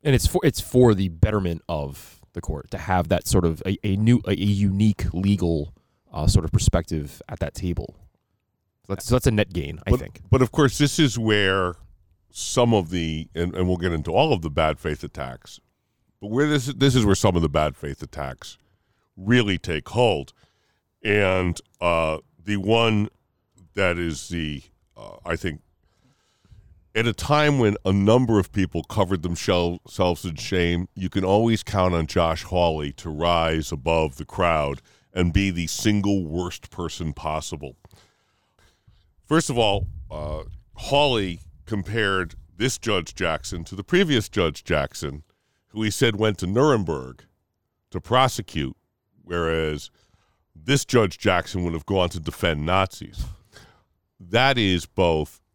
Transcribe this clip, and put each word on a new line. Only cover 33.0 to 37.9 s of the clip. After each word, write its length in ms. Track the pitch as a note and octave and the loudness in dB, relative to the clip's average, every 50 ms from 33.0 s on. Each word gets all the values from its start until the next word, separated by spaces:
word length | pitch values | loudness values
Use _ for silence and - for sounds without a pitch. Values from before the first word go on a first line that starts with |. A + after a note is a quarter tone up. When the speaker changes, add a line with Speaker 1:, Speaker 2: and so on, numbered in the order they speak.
| - E2+ | -12 -10
Speaker 2:
rise 640 | D#2 D2+ E2 E2+ F2 E2+ E2 E2 D#2+ D#2+ D#2 - | -8 -2 0 2 2 2 2 0 0 -2 -4 -4
above 440 | E2+ D2 B1 D#2+ E2 E2 D#2+ D#2 B1+ - | -8 -6 -2 0 0 0 0 -2 -4 -10
the 80 | D#2 | -16
crowd 560 | - - - F2+ E2+ E2 D#2 D2 C#2+ C#2+ C#2 _ _ _ _ _ _ | -12 -4 0 2 2 2 2 0 -2 -6 -8 _ _ _ _ _ _
and 220 | _ F2+ F2+ F2 D#2 | _ 0 0 2 2
be 160 | G2 G2 G2 | 2 0 0
the 180 | F2 E2+ F2 D#2+ | 0 -2 -4 -4
single 560 | - - - A2 G#2 G#2 G2 G2+ G2+ G2 F2+ | -6 -2 0 2 2 2 2 2 0 0 -2
worst 460 | D2+ D2+ F2 F2+ F2 - - - - | -4 -4 -4 -4 -4 -6 -12 -18 -20
person 440 | - - F2 E2 - - E2+ D#2 D2 | -10 -8 -8 -8 -8 -8 -8 -8 -8
possible. 600 | - - D#2 D#2 D#2 D2+ - - D#2 D2 C2+ C2 _ _ - | -6 -6 -6 -6 -6 -6 -8 -12 -12 -12 -14 -16 _ _ -20